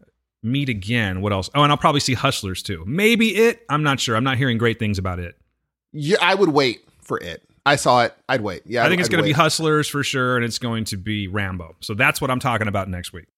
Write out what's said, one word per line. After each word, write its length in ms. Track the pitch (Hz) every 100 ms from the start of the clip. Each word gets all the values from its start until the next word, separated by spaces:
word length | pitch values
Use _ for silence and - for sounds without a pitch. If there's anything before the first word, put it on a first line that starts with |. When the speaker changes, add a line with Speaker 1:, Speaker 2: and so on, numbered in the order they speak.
| _ _ _ _
Speaker 1:
meet 260 | 113 139 135
again, 520 | 104 92 120 98 92
what 120 | 104
else? 160 | 98 - 143
Oh, 80 |
and 80 | 147
I'll 60 | 147
probably 220 | 165 143
see 120 | -
Hustlers 480 | 120 139 - 95 90
too. 200 | - 82 92
Maybe 480 | 185 214 226 226 190
It. 280 | 233 - -
I'm 140 | 147
not 160 | 151 135
sure. 160 | - 113
I'm 80 |
not 140 | 135 123
hearing 200 | 135 113
great 220 | 117 110
things 180 | 107 95
about 220 | 92 90
It. 160 | 87 - _ _ _ _ _
Speaker 2:
Yeah, 260 | 151 147 208
I 140 | 175 190
would 140 | 175
wait 320 | 143 131 - _ _
for 160 | - -
It. 240 | 85 80 _ _ 139
I 100 | 143
saw 280 | 143 123
it. 100 | 117 - -
I'd 140 | 131
wait. 200 | 101 87 -
Yeah, 180 | 117 143
Speaker 1:
I 40 |
think 100 | 180
Speaker 2:
I'd, 20 |
Speaker 1:
it's 80 | 175
Speaker 2:
I'd 20 |
Speaker 1:
gonna 120 | 170
be 60 | 151
Speaker 2:
wait. 60 | 147
Speaker 1:
Hustlers 520 | 156 - 160 151 143
for 140 | 143
sure, 320 | 131 135 127 123
and 80 | 117
it's 140 | -
going 260 | 120 113 107
to 120 | 101
be 300 | 107 104 95
Rambo. 480 | 104 95 92 80 -
So 120 | -
that's 260 | 107 143 -
what 100 | 139
I'm 80 | 127
talking 280 | 135 110 107
about 220 | 98 95
next 220 | 90 -
week. 120 | 85 -